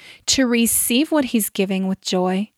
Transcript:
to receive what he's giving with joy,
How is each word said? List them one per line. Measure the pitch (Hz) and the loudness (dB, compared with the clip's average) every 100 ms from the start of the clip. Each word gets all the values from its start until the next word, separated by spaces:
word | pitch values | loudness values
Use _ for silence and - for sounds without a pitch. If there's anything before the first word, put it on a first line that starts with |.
| - - - | -20 -14 -4
to | - 254 | 0 2
receive | 233 233 - - 240 311 | 2 2 0 0 0 2
what | 311 | 0
he's | 254 226 202 | 0 -2 -2
giving | - 196 190 190 | -2 -2 0 -2
with | 190 | -4
joy, | - 185 185 185 214 | -4 -2 0 -2 -4